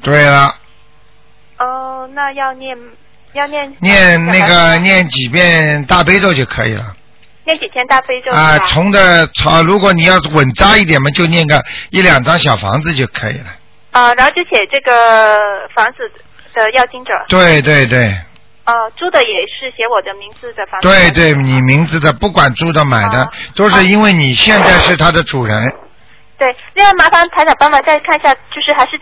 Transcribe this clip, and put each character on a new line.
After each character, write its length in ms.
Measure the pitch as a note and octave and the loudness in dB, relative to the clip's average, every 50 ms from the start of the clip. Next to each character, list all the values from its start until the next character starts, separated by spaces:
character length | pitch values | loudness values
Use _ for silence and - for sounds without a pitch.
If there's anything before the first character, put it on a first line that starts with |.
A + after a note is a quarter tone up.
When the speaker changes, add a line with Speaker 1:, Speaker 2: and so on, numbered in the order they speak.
| - | -4
Speaker 1:
对 220 | C#3 C#3+ D3 D3 | 0 2 2 2
了。 300 | C#3+ C#3+ C#3 C#3 C#3 - - - - - - - - - - - - - - - - - - - - - - | 4 4 4 2 2 0 -6 -16 -20 -20 -20 -20 -20 -20 -20 -20 -20 -20 -20 -20 -20 -20 -20 -20 -20 -12 -10
Speaker 2:
哦， 500 | B3 B3+ B3+ C4 C4 C4 C4 C4 C4 C4 C4+ | -8 -8 -8 -10 -10 -12 -12 -14 -14 -14 -10
那 180 | C#4+ C#4+ C#4 C4+ | -8 -8 -8 -6
要 200 | C#4 C4+ C4 C4 | -8 -8 -8 -10
念， 260 | C4 C4 C4 B3+ A#3+ A#3+ A#3+ A#3 - - - - - - - - | -10 -14 -16 -16 -16 -18 -20 -20 -20 -20 -20 -20 -20 -20 -14 -8
要 120 | C#4 C#4+ C#4+ | -8 -8 -6
念。 260 | D4 D4 C#4+ C#4 C#4 - | -6 -10 -10 -10 -12 -6
Speaker 1:
念 440 | F3+ F#3+ G3+ G3 F#3 F3+ E3+ E3 E3 | -2 0 2 4 4 4 2 2 0
那 220 | E3+ F3+ F#3+ G3 | 0 0 0 2
个， 320 | - F3 F3 E3+ E3 E3 E3 | 2 4 4 4 4 2 2
念 280 | F3+ F#3+ F#3+ F#3 F3+ D3 | 2 2 2 2 0 0
几 200 | B2 C3+ B2+ A#2+ | -2 -4 -4 -2
遍 560 | B2 F3 F3+ F3 E3+ D#3+ D#3 D3+ D3+ D3 C#3 | 0 0 2 2 2 2 2 0 -2 -4 -2
大 200 | B2+ F3+ F3 E3+ | 0 0 0 2
悲 160 | E3+ F#3+ G3+ | 2 2 2
咒 120 | F#3 F#3+ E3 | 2 0 0
就 120 | C3+ B2+ | 0 -4
可 200 | - - B2 A2+ | -4 -4 -6 -6
以 80 | A#2 A2 | -4 -6
了。 200 | G2+ A2+ G#2 F#2 - - - - - - - - - - | -6 -10 -12 -16 -20 -20 -20 -20 -20 -20 -20 -20 -16 -6
Speaker 2:
念 140 | D#4+ D#4+ D#4 | -6 -6 -4
几 100 | A#4+ - | -6 -10
天 140 | - C4 B3 B3+ | -8 -8 -2 0
大 120 | C4+ C4 C4 | 0 -2 0
悲 180 | - B3+ B3+ | -2 -8 -8
咒 100 | B3 C4 | -6 -4
是 60 | - | 0
吧？ 60 | - D#3 | 2 2
Speaker 1:
啊， 160 | D#3 D3+ D3 D3 - | 2 2 2 0 0
从 220 | - D3+ F3+ G3+ G3 | -2 0 0 0 2
的， 340 | G3+ F#3+ F3+ F3 E3+ D#3+ | 4 4 4 4 4 2
从， 360 | - - - - D#3 D#3+ E3 E3 | 0 -2 -4 -2 0 2 2 2
如 160 | E3 G3 G#3 | 2 0 2
果 120 | F#3 G3 F3+ | 2 2 0
你 120 | E3 D#3+ | 2 2
要 120 | F3+ F#3 F3+ D3 D3+ | 2 2 2 0 0
稳 180 | D3+ D#3 C#3 C3 A#2 | 0 0 0 0 0
扎 220 | - F#3+ G3 G#3+ | 2 2 2 4
一 80 | A3 G3+ | 2 2
点 180 | D#3+ D#3+ C#3 C3+ | 0 0 0 0
嘛， 80 | C#3+ | -2
就 160 | C#3 - E3+ | -2 -2 -2
念 180 | D#3+ E3 E3+ D#3+ D3 | 0 0 0 0 2
个 120 | D3 C3+ - - - - - - | 0 0 -2 -4 -14 -16 -16 -6
一 100 | - F#3 | -4 0
两 220 | F#3 F3+ D3+ C3+ B2 | 2 2 2 2 2
张 160 | D3 E3+ F3 | 0 0 0
小 160 | - C#3 A#2 | 2 0 0
房 260 | F#2+ G2 G2 G#2 D3+ | -2 -2 -4 -4 -4
子 140 | D3+ E3 D#3+ | -4 -4 -4
就 100 | C3 B2+ - | -4 -4 -6
可 200 | - - - G#2+ | -6 -8 -8 -8
以 80 | C3 C3+ | -10 -10
了。 80 | B2 F2+ - - - - - - - - | -14 -18 -20 -20 -20 -20 -20 -20 -20 -2
Speaker 2:
啊， 240 | - B3 B3 A#3+ A#3+ | 0 2 2 2 2
然 100 | B3 B3+ | 2 0
后 60 | D4 D4+ | 0 0
就 100 | F4 F4 | -4 -6
写 200 | - - A3 G3 - | -4 -2 -4 -4 -2
这 100 | - C#4 - | -6 -6 -2
个 540 | C4 B3 A#3 A#3 A3+ A3+ A3 A3 G#3+ G#3+ G#3 G#3 G3+ G3+ F#3+ - - - | 0 2 2 4 4 4 4 4 4 2 2 0 -2 -4 -8 -10 -8 -4
房 100 | - G#3 A#3+ | -2 -2 -2
子 220 | - - A#3+ G#3+ - - - - - - - - - | -4 -8 -14 -14 -14 -18 -20 -20 -20 -20 -20 -12 -4
的 160 | A3+ A3 G#3+ | -2 -2 0
要 160 | A#3+ C4 B3+ | 0 0 -2
经 180 | B3+ - B3 B3+ | -2 -4 -16 -10
者。 80 | - G#3 - - | -6 -6 -6 -4
Speaker 1:
对， 340 | - F#3 F#3 F3+ E3+ D#3+ D3 | 0 2 2 4 4 4 2
对， 240 | C3 D3 D3+ C#3+ C3 | 2 2 2 2 2
对。 300 | A#2 B2 B2 A#2+ G#2 G2 F2+ E2+ - - - - - - - - | 2 2 0 0 0 -2 -6 -10 -14 -20 -20 -20 -20 -20 -10 -4
Speaker 2:
哦， 80 | - A#3 A#3 A3 A3+ - | -2 -2 -2 -2 -6 -8
租 140 | - E4+ F4+ | -8 -8 -2
的 100 | E4+ D4+ B3 | 0 0 0
也 40 | A3+ G3 F3+ F#3 G#3+ | 0 -2 -6 -6 -8
是 200 | - - C4+ B3+ - | -10 -14 -14 -14 -10
写 60 | - A3+ A#3 | -8 -6 -4
我 100 | A#3+ G3 F#3 | -4 -4 -4
的 120 | G3 G3 | -6 -14
名 160 | G3+ G3+ G#3 - - | -16 -18 -20 -20 -20
字 120 | - A#3+ A3+ | -18 -18 -12
的 100 | - G3 | -12 -12
房 140 | - - F#3+ | -10 -10 -4
子。 80 | F#3 F#3 | 0 2
Speaker 1:
对， 220 | G3 F#3+ F3 E3+ | 2 4 4 2
对， 240 | C3+ D#3 E3+ D#3 D3 C#3 C3+ | 2 2 2 2 2 0 0
你 180 | C3 C3 C3 | 0 0 0
名 240 | B2+ B2+ C3+ D3+ E3 | 2 2 2 2 0
字 140 | D3 D3+ E3 | 0 -2 -2
的， 140 | C#3 D3+ A#2 | 0 -2 -2
不 180 | - - G#3 | 0 -4 -4
管 200 | D#3+ F3 D3 C3+ A#2 | 0 0 0 0 0
租 180 | - D#3+ E3+ D#3 | -2 -4 -2 0
的 120 | D#3 D3 | 0 0
买 180 | C#3 B2 A2 G2+ G#2 | 0 0 0 0 0
的， 100 | - B2+ | -2 -2
Speaker 2:
啊。 100 | B2+ - - - - - - | -2 -4 -6 -16 -18 -14 -4
Speaker 1:
都 120 | - G3+ G#3 | -2 0 2
是 160 | F#3+ G3 F#3 | 2 2 2
因 160 | F3+ G3+ G#3+ | 2 2 2
为 120 | G#3+ G#3 F#3 | 2 2 2
你 200 | E3 C#3+ C3 B2 | 2 0 0 0
现 300 | A2 - G#3+ G#3+ G3+ F3+ | 0 0 2 2 2 2
在 80 | F#3+ F3+ F3 | 2 2 2
是 180 | - - F3+ | 2 0 0
他 140 | D3 - E3+ | 2 0 0
的 120 | D#3+ E3+ D#3+ | 0 0 -2
主 200 | - - C3 A#2+ | -2 -4 -4 -4
人。 300 | G#2+ G#2+ G#2+ A2+ C3 - - - - - - - - - - - - - - | -2 -2 -2 -4 -4 -6 -8 -18 -20 -20 -20 -20 -20 -20 -20 -20 -20 -6 -4
Speaker 2:
对， 160 | C#4 B3+ B3+ - - - - | -4 -4 -4 -6 -16 -12 0
另 100 | F#4+ G4+ | 2 4
外 60 | G4+ F#4+ | 4 4
麻 140 | F4+ D#4 E4 | 4 2 4
烦 200 | F#4+ E4+ E4+ E4+ | 4 2 2 2
台 140 | - F4+ D#4+ | 0 0 0
长 100 | D#4+ C4 - | 0 2 2
帮 100 | C#4+ D4+ | 2 2
忙 120 | D4+ C4+ C4+ | 2 2 2
再 160 | E4 D4+ D4 | 2 0 -2
看 180 | - - D#4+ D4+ | 0 -2 -4 0
一 40 | - | 0
下， 100 | C#4+ C4 | 0 -2
就 280 | - - - - D4 D4 | -2 -4 -16 -12 -8 -4
是 80 | D4 D4 | -2 0
还 140 | - B3+ | 0 0
是 100 | C4 - G3 | -2 -2 -4